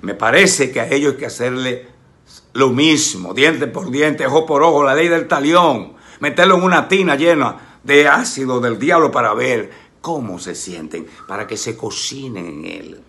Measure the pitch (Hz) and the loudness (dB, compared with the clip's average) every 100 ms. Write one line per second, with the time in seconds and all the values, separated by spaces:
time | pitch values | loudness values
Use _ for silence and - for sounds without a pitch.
0 | 92 101 113 139 190 185 131 131 - 139 | -8 -2 2 4 4 4 0 -2 -2 0
1 | 143 135 131 - 123 127 127 120 - _ | 0 -2 -8 -6 -4 -4 -6 -6 -10 _
2 | _ _ _ - _ 123 135 123 156 147 | _ _ _ -20 _ 0 2 4 4 4
3 | - 92 90 104 147 151 135 113 101 131 | 0 -4 -8 0 2 2 -4 -6 -8 -2
4 | 151 139 135 147 160 147 160 147 143 139 | -2 0 0 0 2 2 4 4 2 2
5 | 170 170 - 160 139 175 170 123 92 - | 2 0 0 -2 2 4 4 0 -4 -18
6 | - - 147 139 180 180 185 170 131 190 | -20 -6 -4 2 4 4 4 2 2 0
7 | 180 139 165 160 123 - - - - 143 | 2 2 2 2 0 -4 -18 -20 2 4
8 | 147 147 - - 131 127 120 110 135 170 | 6 4 0 -6 -4 -2 -2 -2 2 2
9 | 147 120 117 107 131 120 104 - _ _ | 2 2 0 0 -2 -2 -4 -14 _ _
10 | - 160 113 87 90 85 - 87 78 85 | -8 -8 -6 -10 -12 -12 -12 -12 -12 -12
11 | 80 - - 98 104 110 - 110 113 - | -14 -20 -14 -12 -10 -8 -8 -8 -10 -8
12 | - 135 135 104 85 73 - 50 50 - | -10 -10 -12 -12 -12 -14 -14 -16 -16 -20